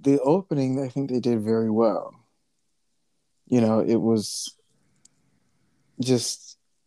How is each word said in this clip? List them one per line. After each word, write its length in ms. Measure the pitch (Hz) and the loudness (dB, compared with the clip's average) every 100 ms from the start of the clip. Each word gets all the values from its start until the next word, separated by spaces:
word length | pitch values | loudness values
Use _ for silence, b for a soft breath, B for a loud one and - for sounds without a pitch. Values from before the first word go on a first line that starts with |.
the 160 | 139 139 | 0 2
opening, 600 | 131 175 190 147 131 131 | 2 0 0 -2 -2 -2
I 60 | 135 | -4
think 240 | 131 139 | -6 -4
they 80 | 123 | -2
did 220 | 123 117 | 0 0
very 280 | 107 113 113 | 0 0 0
well. 460 | 107 113 92 - - _ _ _ _ _ _ _ _ _ _ _ _ - | 2 2 0 -6 -14 _ _ _ _ _ _ _ _ _ _ _ _ -2
You 120 | 123 | 2
know, 220 | 110 110 | 2 2
it 160 | 85 113 | 2 2
was 580 | 110 113 98 - - - _ _ _ _ _ _ _ _ _ _ _ _ _ - | 2 0 -2 -8 -14 -16 _ _ _ _ _ _ _ _ _ _ _ _ _ -6
just, 560 | 123 123 - - - - _ _ | 0 0 -2 -10 -14 -20 _ _